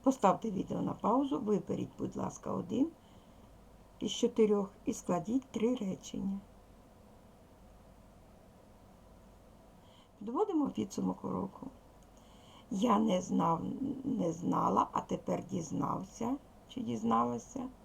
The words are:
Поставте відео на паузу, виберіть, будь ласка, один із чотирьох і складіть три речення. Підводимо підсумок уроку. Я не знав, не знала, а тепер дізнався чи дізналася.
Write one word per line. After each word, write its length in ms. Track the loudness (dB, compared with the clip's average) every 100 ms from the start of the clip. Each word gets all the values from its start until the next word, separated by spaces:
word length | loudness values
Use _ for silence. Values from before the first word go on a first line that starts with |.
Поставте 480 | 2 4 4 4 -2
відео 300 | -4 -4 -2
на 120 | -2
паузу, 460 | 0 2 2 2 -2
виберіть, 500 | 0 0 0 -4 -4 -6
будь 180 | -6 -4
ласка, 360 | -6 -6 -6
один 360 | -4 -2 0 0 -2 -20 -20 -20 -20 -20 -20 -20 -20 -20 -8
із 120 | -6
чотирьох 600 | 0 0 4 4 4 0 -4 -6
і 80 |
складіть 520 | -4 0 -2 0 -2 -2
три 240 | 0 0 0
речення. 640 | -2 -4 -8 -6 -4 -6 -10 -20 -20 -20 -20 -20 -20 -20 -20 -20 -20 -20 -20 -20 -20 -20 -20 -20 -20 -20 -20 -20 -20 -20 -20 -20 -20 -20 -20 -20 -20 -20 -20 -20 -20 -20 -20 -10
Підводимо 500 | -4 0 2 4 2
підсумок 560 | 0 -4 -2 -2 -2 -4
уроку. 420 | -2 -4 -8 -16 -16 -20 -20 -20 -20 -20 -20 -20 -20 -8
Я 280 | 0 4 4
не 220 | 4 2
знав, 400 | 2 2 4 2 -2 -4 -4 -4
не 280 | -2 0 0
знала, 560 | 0 0 2 4 2 2
а 100 | -2
тепер 420 | -2 -6 -2 -4 -2
дізнався 880 | -6 -4 -2 -2 -4 -6 -6 -4 -4 -8 -20 -14
чи 140 | -8
дізналася. 880 | -4 -2 2 2 2 -2 -6 -10 -10 -12